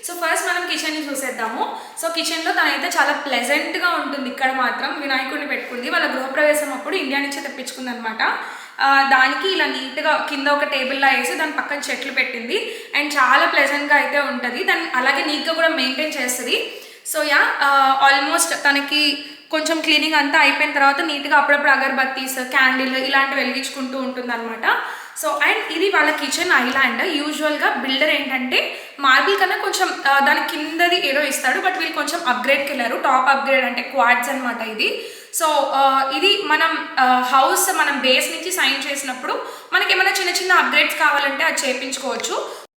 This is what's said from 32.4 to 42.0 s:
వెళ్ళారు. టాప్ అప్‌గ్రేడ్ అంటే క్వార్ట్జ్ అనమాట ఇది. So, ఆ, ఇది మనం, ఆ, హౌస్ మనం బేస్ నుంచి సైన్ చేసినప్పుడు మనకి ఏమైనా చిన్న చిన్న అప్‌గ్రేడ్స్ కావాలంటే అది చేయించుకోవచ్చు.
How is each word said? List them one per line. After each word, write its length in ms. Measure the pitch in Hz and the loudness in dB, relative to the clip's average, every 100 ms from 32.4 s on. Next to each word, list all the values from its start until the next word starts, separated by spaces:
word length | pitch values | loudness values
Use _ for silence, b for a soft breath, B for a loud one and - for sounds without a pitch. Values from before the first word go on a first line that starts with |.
| 226 285 285 | 2 0 0
వెళ్ళారు. 280 | 269 233 | -4 -2
టాప్ 340 | 262 294 254 269 | 0 2 4 4
అప్‌గ్రేడ్ 360 | 269 262 269 | 2 2 2
అంటే 160 | 240 240 | 2 -4
క్వార్ట్జ్ 480 | 240 269 240 247 262 | -4 2 4 2 0
అనమాట 320 | 269 254 220 | -2 -4 -4
ఇది. 480 | 220 214 - - B B B - | -6 -4 -4 -4 B B B 0
So, 80 | 320 | 2
ఆ, 600 | 294 269 269 269 269 269 | 2 2 4 4 4 0
ఇది 260 | 302 370 415 | 2 2 2
మనం, 420 | 294 302 320 311 - - | 2 2 4 0 -4 2
ఆ, 200 | 254 254 | 4 4
హౌస్ 500 | 247 269 269 381 381 | 4 4 4 2 0
మనం 260 | 320 294 269 | 2 0 2
బేస్ 300 | 254 269 302 | 2 2 0
నుంచి 220 | 320 339 | -4 -6
సైన్ 400 | 349 269 277 285 | 0 0 0 -4
చేసినప్పుడు 540 | 277 269 - 311 494 B B B | -6 -6 -8 -6 -6 B B B
మనకి 180 | 359 381 | 0 2
ఏమైనా 200 | 381 381 | 4 2
చిన్న 180 | 381 359 | 2 0
చిన్న 240 | - 370 | -2 4
అప్‌గ్రేడ్స్ 460 | 349 269 294 302 - | 4 4 2 2 2
కావాలంటే 440 | 311 285 285 269 | 2 2 0 0
అది 240 | 320 - 269 | 0 0 -2
చేయించుకోవచ్చు. 960 | 254 269 - | -4 -6 -6